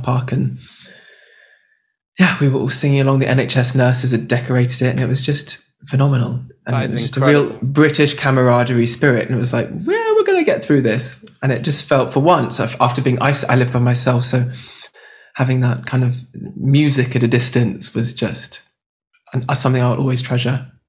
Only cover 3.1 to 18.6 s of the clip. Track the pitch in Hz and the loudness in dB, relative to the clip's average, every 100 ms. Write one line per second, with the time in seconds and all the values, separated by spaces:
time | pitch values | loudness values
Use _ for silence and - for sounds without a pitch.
3.1 | 135 135 127 - 135 123 131 123 123 127 | 2 2 2 2 0 2 2 2 2 0
4.1 | 113 - 120 123 127 123 - 127 127 117 | -2 0 -4 0 0 0 0 -2 -2 -2
5.1 | 131 - 143 - - _ _ - 135 139 | -2 -2 -4 -6 -14 _ _ -4 0 2
6.1 | 131 120 123 - - - 120 135 120 113 | 2 -2 -4 -10 -14 -4 -4 -2 -4 -4
7.1 | 135 135 147 139 - 127 139 156 151 143 | -4 0 0 0 -4 -4 2 2 4 0
8.1 | - 143 131 127 120 120 120 117 - 147 | 0 0 2 4 2 2 0 0 2 2
9.1 | 120 - 120 123 120 - - 208 427 453 | 2 0 -2 -2 -2 -4 -6 -4 -2 2
10.1 | 427 403 381 302 - - 143 123 113 - | 2 2 2 2 -2 2 2 2 0 -4
11.1 | - - _ 135 120 165 139 - 139 123 | -10 -20 _ -2 -2 -2 -4 0 0 2
12.1 | 139 151 165 117 - - - 123 131 131 | 2 4 2 2 -2 -4 0 0 2 0
13.1 | 123 143 143 - 127 123 123 120 123 - | 0 0 0 2 2 2 2 2 2 2
14.1 | 120 123 127 123 - - - - - - | 0 0 0 -2 -6 -16 -20 -20 -20 -20
15.1 | - - - 131 127 123 123 - 127 127 | -20 -16 -4 0 2 0 -2 -2 0 0
16.1 | 123 - - - - 135 143 151 135 120 | -2 -10 -14 -14 -4 2 4 4 2 0
17.1 | 123 117 123 - 123 113 95 - 113 120 | 0 2 2 2 0 0 -2 -6 -4 -4
18.1 | - 107 - - - | -4 -6 -6 -10 -12